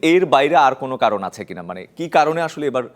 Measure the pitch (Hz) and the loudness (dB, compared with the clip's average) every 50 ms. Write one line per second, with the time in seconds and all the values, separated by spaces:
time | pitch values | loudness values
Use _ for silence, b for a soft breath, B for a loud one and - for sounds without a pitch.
0 | 147 160 170 185 180 147 143 135 143 147 170 160 143 131 131 - 139 131 131 123 | 0 2 4 4 4 4 4 4 4 4 4 4 4 4 2 0 -8 -8 -4 0
1 | 120 110 104 98 95 90 - 107 101 - 90 87 87 87 90 92 95 - _ - | 0 0 0 -2 -6 -8 -10 -12 -16 -14 -14 -16 -14 -14 -14 -16 -16 -18 _ -12
2 | 165 160 - 160 147 151 160 170 165 156 - 151 147 139 123 127 120 113 b | -8 0 2 2 2 2 0 -2 -4 -6 -6 -6 -6 -4 -2 -4 -6 -6 b